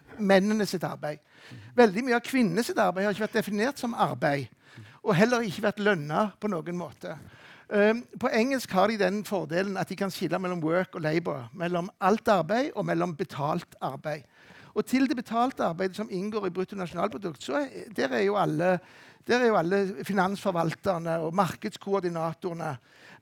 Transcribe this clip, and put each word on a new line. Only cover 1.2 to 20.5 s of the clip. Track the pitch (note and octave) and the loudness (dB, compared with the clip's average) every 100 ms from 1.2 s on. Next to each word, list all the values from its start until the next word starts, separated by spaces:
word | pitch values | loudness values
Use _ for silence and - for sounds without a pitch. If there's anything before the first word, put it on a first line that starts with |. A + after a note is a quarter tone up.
| _ - - - - A#3+ | _ -20 -20 -20 -4 4
Veldig | A#3 F#3 | 6 4
mye | C4 A#3 | 0 0
av | |
kvinnenes | - C4 G#3+ F3+ A#3+ | 2 2 4 2 0
arbeid | F#4 F#3+ F#3 | 2 2 2
har | G#3 | -2
ikke | G3+ G#3+ | -2 -2
vært | A3+ | -2
definert | G3 G3+ A#3+ C#4 | -2 -2 -2 -2
som | A#3+ | -6
arbeid, | A3+ E3+ C3 D3+ C#3+ B2 _ - - G#2+ - | 0 -2 0 0 0 -4 _ -20 -20 -20 -6
og | - | 2
heller | E3+ A#3 A#3+ | 4 6 4
ikke | A3+ C#3+ G#3 | 0 -2 -2
vært | G#3+ | 0
lønnet | G3+ F#3 D3 E3 G#3+ - | 2 2 0 0 0 -2
på | G#3+ | -4
noen | E3+ D#3 F3 | -4 -4 -8
måte. | D#3 - F3 D3+ - - - - - | -8 -10 -12 -12 -16 -20 -20 -20 -2
Ehm, | G#3 G#3 A#3 - G#3 | 4 4 4 -4 -4
på | B3 | 0
engelsk | A3+ B3 C4+ - | 2 2 0 0
har | F#3+ G3+ | 2 4
de | A3 | 4
den | F#3 G#3 | 2 0
fordelen | F#3 G3 D#3 E3 G3+ F#3+ | -2 -4 -2 -2 -2 -2
at | F3 | -4
de | |
kan | F#3 G3 | -4 -4
skille | - D#3+ F3+ | -2 -2 -2
mellom | F3+ F3+ | -2 -2
work | D#3 E3+ F#3 | 0 0 0
og | F#3 | -2
labor, | D#3 E3 F3 C#3+ A#2+ | 0 0 -2 -6 -8
mellom | G3+ F3 F3 F3+ - | -6 -2 -2 -4 0
alt | F#3+ G#3+ - | 2 2 4
arbeid | G3 D#3 A3+ D4+ | 2 4 0 0
og | G#3 | -2
mellom | E3 E3+ F3 | -2 0 -2
betalt | D3 F#3 C3+ C#3+ E3+ - - | -4 -8 -4 -2 -2 -6 -10
arbeid. | E3+ C#3+ D#3 D3+ - _ - - - | -8 -8 -8 -10 -12 _ -20 -20 -10
Og | F#3+ | -6
til | - B3+ C4+ | 0 2 2
det | |
betalte | B3+ - A3+ B3+ - | 0 -2 0 0 0
arbeidet | G#3+ E3 F#3+ | -2 -2 -4
som | F3+ A3 | -4 -6
inngår | F#3 G#3 G#3+ G3 | -4 -4 -4 -4
i | |
bruttonasjonalprodukt, | F3+ F#3 G3+ F3 E3+ G3+ B3 G3 C#3+ | -4 -6 -6 -6 -2 -4 -4 -8 -8
så | - | -4
er, | C#4+ C4+ F#3+ A#3 | -4 -4 -8 -10
der | G3 C4 | -2 0
er | B3 | 2
jo | G3 | 2
alle, | G3+ D#3+ D3+ F3+ F3+ - - - - - | 2 0 2 2 0 -4 -20 -20 -12 0
der | A#3+ | 2
er | A#3+ | 4
jo | |
alle | G#3 E3 G3 F#3+ C#3 | 4 2 2 0 -4
finansforvalterne | - G3 F#3 G3+ G3+ | -2 2 2 0 -2